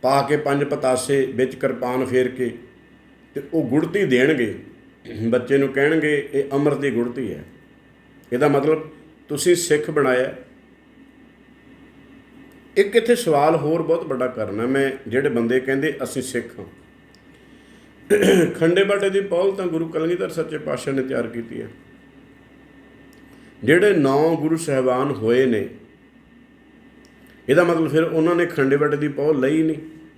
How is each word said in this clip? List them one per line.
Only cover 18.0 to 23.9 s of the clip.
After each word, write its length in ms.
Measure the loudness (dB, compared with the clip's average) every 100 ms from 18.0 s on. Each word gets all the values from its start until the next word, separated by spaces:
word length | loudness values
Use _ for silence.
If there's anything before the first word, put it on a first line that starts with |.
| 0 2 6 4 4
ਖੰਡੇ 320 | 2 2 2
ਬਾਟੇ 260 | 2 0 0
ਦੀ 120 | -2
ਪਹੁਲ 340 | -2 0 0 -2
ਤਾਂ 120 | -4
ਗੁਰੂ 200 | -4 -4
ਕਲਗੀਧਰ 420 | -4 -4 -4 -4
ਸੱਚੇ 280 | -6 -6 -6
ਪਾਤਸ਼ਾਹ 360 | -6 -6 -4
ਨੇ 80 | -4
ਤਿਆਰ 260 | -4 -4 -6
ਕੀਤੀ 340 | -8 -10 -12
ਹੈ। 60 | -14 -16 -20 -20 -20 -20 -20 -20 -20 -20 -20 -20 -20 -20 -20 -20 -20 -20 -20 -6
ਜਿਹੜੇ 300 | 2 4 4